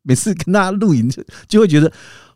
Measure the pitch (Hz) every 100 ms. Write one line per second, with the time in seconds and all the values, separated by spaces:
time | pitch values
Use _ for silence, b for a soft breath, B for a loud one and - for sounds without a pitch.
0 | 135 127 220 170 170 202 190 202 214 135
1 | 117 - - B B 214 214 151 156 B
2 | B B B